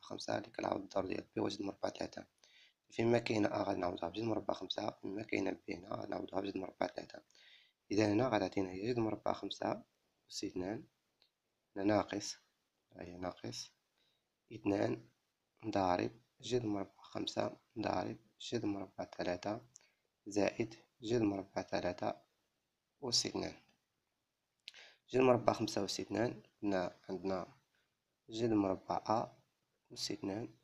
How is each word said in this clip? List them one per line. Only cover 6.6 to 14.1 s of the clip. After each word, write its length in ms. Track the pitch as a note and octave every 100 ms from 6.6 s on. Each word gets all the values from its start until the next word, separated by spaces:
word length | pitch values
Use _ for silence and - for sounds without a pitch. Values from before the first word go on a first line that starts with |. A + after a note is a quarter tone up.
| F#2 - -
ثلاثة. 360 | - - - - - - - - _ -
إذا 220 | G2+ G#2+
هنا 160 | G#2 C3
غتعطينا 420 | G#2+ F#2 - F#2
هي 220 | F#2 A2
جذر 80 | A#2+
مربع 320 | A2 G#2+ G2+
خمسة 500 | F#2+ G2+ - G#2 - - _ _ _ _
أس 140 | -
اثنان 400 | G2 F#2 F#2 A#2+ - _ _ _ _ _ _ _ _ G2
هنا 80 |
ناقص، 520 | G2 G#2 - G2+ - - _ _ _ _ _
ها 100 | -
هي 140 | F2 F2
ناقص 560 | F2+ - A#2 A#2+ - _ _ _ _